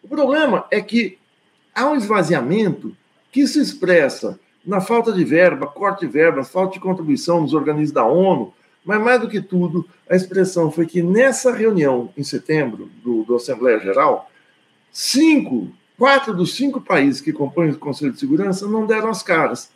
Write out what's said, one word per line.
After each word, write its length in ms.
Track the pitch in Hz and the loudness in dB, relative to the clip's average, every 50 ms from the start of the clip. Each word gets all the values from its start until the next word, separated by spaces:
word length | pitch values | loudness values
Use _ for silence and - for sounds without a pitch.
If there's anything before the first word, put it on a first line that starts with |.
| _ | _
O 60 | 196 | -8
problema 580 | 269 311 285 247 277 302 311 277 202 165 - - | -2 -2 0 2 2 2 2 0 0 -2 -2 -2
é 100 | - 208 | -4 -4
que 380 | 196 208 214 233 226 185 - _ _ _ _ _ _ _ _ _ _ _ _ | -4 -2 -2 -2 -2 -2 -8 _ _ _ _ _ _ _ _ _ _ _ _
há 120 | 214 247 | -2 -2
um 100 | 285 302 | 0 0
esvaziamento 1000 | 285 208 202 220 202 175 147 175 147 120 127 175 220 220 190 147 - - 113 - _ _ _ _ _ _ _ - | -2 0 0 0 0 2 0 0 -2 0 0 0 0 0 -2 -2 -6 -10 -14 -16 _ _ _ _ _ _ _ 0
que 140 | 254 285 | 0 0
se 140 | - - 302 | 2 2 0
expressa 800 | 262 - - - - 175 180 165 147 127 - - - 104 92 - _ _ _ _ _ | -2 -2 -4 -6 0 2 4 4 4 2 -2 -4 -8 -10 -10 -10 _ _ _ _ _
na 160 | 165 196 190 | -4 -4 -4
falta 320 | 185 - 233 233 226 226 208 | -2 0 0 0 2 0 0
de 120 | 185 165 | 0 0
verba, 420 | 117 143 165 185 175 147 131 139 | 2 4 4 4 4 4 0 -8
corte 400 | - - - 190 202 190 - 180 | -10 -8 -4 -4 -2 -2 -2 -6
de 60 | 139 110 | -4 0
verba, 320 | 147 160 165 151 135 131 | 2 4 4 2 0 -4
falta 300 | - - 185 190 190 190 | -4 -2 -2 -2 -2 -4
de 60 | - | -6
contribuição 600 | - 185 180 180 165 151 139 120 - - 170 170 | -4 -4 -4 -4 0 -2 -2 -2 0 0 0 2
nos 120 | 156 135 143 | 2 0 0
organismos 400 | 156 139 147 151 151 151 147 139 | 0 0 0 -2 -2 -2 -2 0
da 140 | 143 117 | 0 2
onu, 480 | 110 143 175 190 190 180 135 110 - _ _ _ _ _ _ _ | 2 4 4 4 2 2 0 -2 -8 _ _ _ _ _ _ _
mas 180 | 165 208 214 214 | -4 -2 0 2
mais 180 | 240 254 247 | 2 4 4
do 80 | 208 - | 2 2
que 120 | 214 202 | 0 -6
tudo, 460 | - - - 180 180 170 151 180 165 - _ _ _ _ | -6 -2 0 0 0 0 -2 -4 -6 -6 _ _ _ _
a 60 | - | 2
expressão 560 | 185 185 - 185 190 185 185 - 180 165 151 | 2 2 0 0 0 0 0 2 0 0 0
foi 140 | 151 165 165 | 0 -2 -2
que 180 | 160 - 180 170 | -2 0 -2 0
nessa 480 | 175 190 220 254 269 247 - - 254 233 | 2 4 4 4 4 2 2 0 0 0
reunião 580 | 208 220 226 208 180 151 139 131 123 120 104 - | 2 0 2 2 2 2 2 0 0 -4 -6 -10
em 60 | - 139 | -10 -10
setembro 680 | - - 131 - - 156 156 143 123 107 95 - - - - _ | -6 -6 -8 -4 -2 -2 0 0 -2 -6 -10 -14 -18 -20 -12 _
do, 200 | 123 120 110 110 | -2 -2 -2 0
do 140 | 110 120 | 0 -2
Assembleia 440 | 120 - - 131 107 123 127 117 107 | -2 -2 -4 -6 0 2 2 2 2
Geral, 500 | 98 95 98 131 151 147 120 92 - - _ _ _ _ _ _ _ _ _ _ _ _ _ | 0 0 2 2 2 2 2 0 -4 -14 _ _ _ _ _ _ _ _ _ _ _ _ _
cinco, 760 | - - - - 254 320 320 311 269 - - 127 117 92 - - _ _ _ _ _ | -8 -6 -2 2 2 4 4 4 2 0 -2 -4 -6 -6 -8 -14 _ _ _ _ _
quatro 360 | 226 269 277 262 262 226 202 | 2 4 4 2 2 -2 -2
dos 200 | 175 180 - - | -2 -2 -2 -2
cinco 260 | - 262 285 - 247 - | -2 -4 -2 -4 -4 -4
países 380 | - 196 160 139 143 127 - | -2 0 2 2 2 0 0
que 120 | - 156 151 | -6 -8 -4
compõem 380 | - 147 131 - 170 170 156 | -4 -6 -4 -2 -2 0 0
o 80 | 139 - | -2 -4
Conselho 340 | - 147 135 - 151 139 120 | -6 -10 -8 -4 -6 -6 -6
de 80 | - | -6
Segurança 480 | 143 131 147 170 196 196 180 185 202 202 | -2 0 0 0 0 0 -2 -4 -4 -4
não 160 | 214 220 214 | -2 -2 0
deram 240 | 214 226 220 214 226 | 0 0 0 0 -4
as 140 | 226 - - | -4 -6 -4
caras. 500 | - 175 160 147 117 117 - - _ _ | -2 0 0 0 -2 -4 -6 -12 _ _